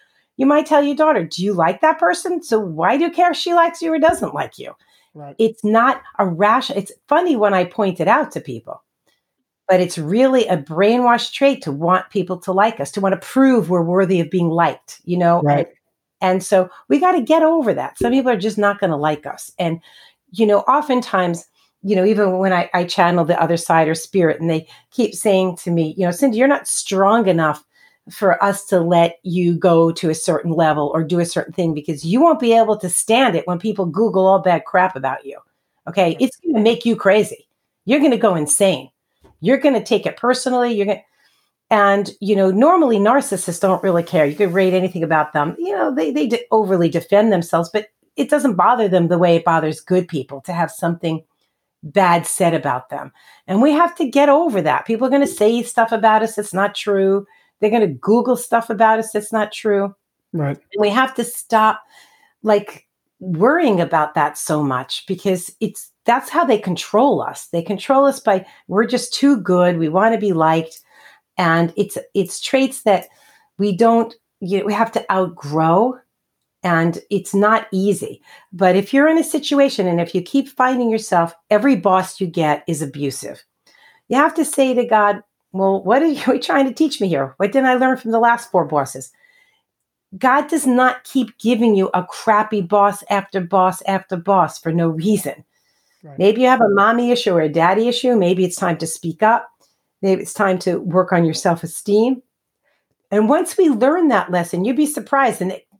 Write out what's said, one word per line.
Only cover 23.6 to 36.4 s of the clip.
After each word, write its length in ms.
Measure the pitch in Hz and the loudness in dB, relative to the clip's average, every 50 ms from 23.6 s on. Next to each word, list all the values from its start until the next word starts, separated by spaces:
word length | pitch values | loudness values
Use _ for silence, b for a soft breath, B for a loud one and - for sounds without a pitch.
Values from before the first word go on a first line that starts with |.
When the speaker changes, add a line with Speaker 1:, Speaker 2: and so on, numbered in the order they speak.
| - - 175 165 160 151 | 0 0 2 2 2 2
Speaker 1:
or 60 | 160 | 0
spirit, 480 | 160 - - - 196 170 160 151 - | -4 -6 -4 -2 0 2 2 0 0
and 80 | 165 165 | -2 -2
they 180 | 160 160 160 b b b b b | -2 -4 -4 b b b b b
keep 240 | _ - 240 208 - | _ -2 -2 -2 -2
saying 440 | - - 220 196 190 185 185 170 - | -2 0 0 2 2 2 0 -4 -6
to 120 | - 180 | -6 -4
me, 240 | 170 170 160 156 156 | -2 0 0 -2 -2
you 80 | - 185 | -4 -2
know, 60 | 175 | -2
"Cindy, 260 | 175 175 277 269 214 220 | -2 0 0 0 2 2
you're 100 | 254 277 | 2 2
not 200 | 285 269 - - | 2 0 -4 -6
strong 600 | - - - - 202 190 196 196 214 240 220 190 | -8 -8 -6 -4 0 2 2 4 4 2 2 2
enough 360 | 175 165 160 156 147 - _ _ b b b b b b b - | 2 2 2 0 -2 -4 _ _ b b b b b b b -20
for 340 | - - 214 190 170 - - | -10 -2 0 0 2 2 2
us 220 | 202 190 190 - | 0 -2 -2 -4
to 140 | - 202 180 | -2 0 0
let 400 | 165 170 175 170 170 170 170 - | 2 2 2 2 2 2 0 -6
you 320 | - 190 165 180 175 175 175 | -10 -6 -2 0 0 0 0
go 380 | 156 - 185 170 165 165 165 | 2 2 4 4 4 4 2
to 180 | 165 - - 165 | 0 -2 -2 -4
a 60 | 156 | -2
certain 360 | 156 - - 165 151 - 170 | -2 -2 -2 -2 -2 -2 -2
level 400 | 160 160 165 156 151 151 147 143 - | -2 0 2 2 2 0 -2 -2 -2
or 80 | 165 165 | -4 -4
do 160 | 143 180 170 | -2 -2 -2
a 60 | 170 | -2
certain 280 | 170 - 170 - - - | -2 -2 -6 -6 -6 -4
thing 220 | - 175 165 156 | -4 -2 -2 -2
because 280 | 151 147 - 160 135 - | -4 -6 -8 -8 -6 -4
you 160 | 165 185 254 | -2 0 2
won't 200 | 311 339 311 - | 4 4 2 2
be 140 | 254 233 226 | 2 2 4
able 220 | 226 226 220 208 - | 4 4 2 0 -2
to 120 | - 175 | -4 -6
stand 460 | - - - - 220 240 269 240 170 | -6 -4 -2 0 2 2 2 2 0
it 100 | 170 - | -2 -2
when 140 | - 180 170 | -4 -6 -4
people 260 | - 220 208 - 190 | -4 -4 -4 -4 -4
Google 400 | 175 147 180 226 220 180 190 185 | -4 -2 0 0 0 2 2 4
all 140 | 190 190 190 | 4 4 4
bad 260 | 160 185 175 160 - | 4 2 0 0 0
crap 300 | - - 185 185 185 - | 0 0 2 2 2 0
about 320 | 135 135 131 131 131 - 139 | -4 -6 -6 -6 -6 -10 -14
you. 100 | 135 - - _ _ _ _ _ _ _ - 180 | -20 -20 -20 _ _ _ _ _ _ _ -16 -6
Okay? 220 | 170 202 185 170 | -2 0 0 0
Speaker 2:
Right. 80 | 160 - | 0 0
Speaker 1:
It's 180 | 254 254 - | -2 -2 -4
gonna 220 | - | -4